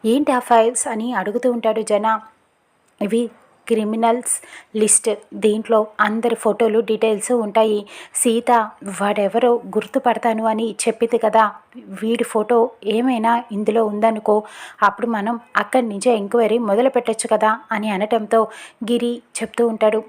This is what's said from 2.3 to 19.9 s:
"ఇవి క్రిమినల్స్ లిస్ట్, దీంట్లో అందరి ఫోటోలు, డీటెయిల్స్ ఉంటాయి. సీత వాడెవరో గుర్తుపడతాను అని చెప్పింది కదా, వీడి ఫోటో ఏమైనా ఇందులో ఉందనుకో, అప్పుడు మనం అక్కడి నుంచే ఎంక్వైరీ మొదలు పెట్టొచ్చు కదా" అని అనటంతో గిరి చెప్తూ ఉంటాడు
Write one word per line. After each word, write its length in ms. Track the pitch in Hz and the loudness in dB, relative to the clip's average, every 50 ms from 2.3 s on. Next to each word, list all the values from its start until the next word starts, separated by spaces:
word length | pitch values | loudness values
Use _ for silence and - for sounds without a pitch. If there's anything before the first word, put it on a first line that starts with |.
| _ _ _ _ _ _ _ _ _ _ _ _ _ _ | _ _ _ _ _ _ _ _ _ _ _ _ _ _
"ఇవి 280 | 208 196 220 233 240 226 - _ _ _ _ _ _ - | -4 -2 0 -2 -2 -2 -8 _ _ _ _ _ _ -2
క్రిమినల్స్ 720 | 233 220 214 208 220 226 226 226 233 254 240 - - - - - - - - _ - | -2 -2 0 -2 -2 0 2 2 2 0 -2 -6 -6 -6 -8 -18 -20 -20 -20 _ -2
లిస్ట్, 340 | 220 214 208 - - - - 208 208 - _ - | 0 2 2 2 2 2 0 -2 -2 -8 _ -8
దీంట్లో 520 | 202 190 214 208 220 226 - 226 220 214 214 - - | 0 0 0 0 0 0 2 2 2 2 0 -2 -2
అందరి 340 | 214 208 214 226 226 240 226 | -2 0 0 0 -2 -2 -2
ఫోటోలు, 460 | 220 - 220 208 - 233 220 214 226 | 0 0 -2 0 2 0 2 2 0
డీటెయిల్స్ 520 | 226 196 220 208 233 220 214 196 - - | 0 0 0 0 2 0 0 -2 -2 -2
ఉంటాయి. 540 | 254 240 220 208 202 226 220 214 214 208 202 - - - - - - | -2 0 -2 0 2 2 2 2 0 -2 -4 -8 -20 -20 -20 -10 -6
సీత 560 | - - 247 226 233 233 - 240 233 214 214 - _ - 196 190 - | 0 0 2 2 2 2 4 2 2 2 -2 -8 _ -14 -12 -6 -4
వాడెవరో 520 | 202 202 208 214 202 196 202 233 254 240 240 | -2 -2 0 0 0 0 2 2 2 2 2
గుర్తుపడతాను 920 | 233 180 190 185 214 208 - - 269 - 247 220 214 - 233 220 220 220 | 0 -2 -4 -4 -4 -4 -2 -4 0 0 0 0 0 0 -2 -2 0 -2
అని 300 | 220 220 214 226 220 202 - - 240 | -2 0 0 -2 -4 -6 -2 -2 -2
చెప్పింది 300 | 226 - 240 226 240 226 | 0 0 -2 0 0 0
కదా, 320 | 226 214 220 226 220 208 - - _ _ _ | 0 2 4 4 4 2 0 -10 _ _ _
వీడి 480 | 247 220 196 196 190 214 220 233 226 233 | -20 -18 -18 -12 -6 -2 -2 0 -2 -2
ఫోటో 460 | - - 220 214 - 240 233 233 262 - _ - | -2 -2 -2 0 2 2 2 2 2 -2 _ -4
ఏమైనా 600 | 202 208 226 240 262 254 226 214 233 226 240 247 - | -2 -2 0 0 0 0 0 2 0 0 0 -2 -6
ఇందులో 320 | 214 202 214 220 214 226 226 | -6 -2 -2 0 2 2 0
ఉందనుకో, 580 | 208 208 208 214 226 220 214 214 - 208 214 214 - - - - - - - | 0 0 0 0 0 0 0 0 0 0 0 0 -4 -18 -18 -20 -20 -2 0
అప్పుడు 240 | 214 196 196 - 247 | 0 0 2 0 -4
మనం 340 | 233 226 208 202 220 240 226 - _ _ | -4 -2 -2 -2 -4 -6 -6 -10 _ _
అక్కడి 300 | 214 208 - - 262 240 | -4 -4 0 0 0 0
నుంచే 280 | 226 202 196 - 254 240 | 0 -6 0 2 2 2
ఎంక్వైరీ 420 | 214 202 202 233 233 226 202 214 247 | 2 0 0 0 2 2 2 2 0
మొదలు 300 | 240 208 196 220 254 269 | 0 2 2 2 2 2
పెట్టొచ్చు 400 | - 240 233 - 220 - - - | 2 0 -2 0 -4 -4 0 0
కదా" 280 | 220 208 220 214 220 233 - - | 2 2 4 2 0 0 -4 -8
అని 180 | 226 208 214 220 | -6 -4 -4 -4
అనటంతో 580 | 202 185 208 214 240 226 214 202 226 226 220 220 - - - - _ _ 233 208 | -2 -2 -2 0 0 -2 0 2 2 2 2 0 -4 -18 -20 -20 _ _ -4 -2
గిరి 300 | 240 233 240 240 240 240 _ _ _ - | -2 -2 0 -2 -4 -6 _ _ _ -10
చెప్తూ 260 | 233 220 - - 233 233 | -10 -6 -2 0 0 0
ఉంటాడు 340 | 220 214 220 214 | 0 2 2 2